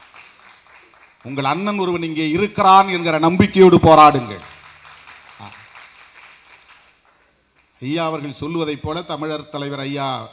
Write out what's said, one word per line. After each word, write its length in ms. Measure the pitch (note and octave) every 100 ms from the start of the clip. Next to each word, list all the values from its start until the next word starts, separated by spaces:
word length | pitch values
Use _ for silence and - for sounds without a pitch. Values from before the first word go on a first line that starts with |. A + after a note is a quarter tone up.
| _ - - _ _ _ _ _ _ _ _ _
உங்கள் 200 | A#2+ C#3
அண்ணன் 340 | C3+ D#3+ G#3 G3+
ஒருவன் 260 | F3+ F3
இங்கே 260 | E3 D#3 D#3
இருக்கிறான் 580 | E3 G3+ G#3 G3 F#3+ G3
என்கிற 320 | F3+ E3+ D#3
நம்பிக்கையோடு 600 | E3 F#3 G3+ F#3+ F#3 E3+
போராடுங்கள். 760 | E3 D#3 D3+ C#3 A2+ G2 - - - - - - - - - - G2+ - - - - - - _ - _ _ _ _ _ _ _ _ _ _ _ _ _ _ _
ஐயா 240 | B2 E3 D#3+
அவர்கள் 440 | D#3+ C#3+ C3 D3
சொல்லுவதைப் 320 | E3 D3+ C#3+
போல, 200 | D3+ E3
தமிழர் 480 | E3+ D3 D#3 D3+ C#3+
தலைவர் 300 | C#3+ C#3 C#3
ஐயா 500 | C3+ C#3+ C3+ B2 A2+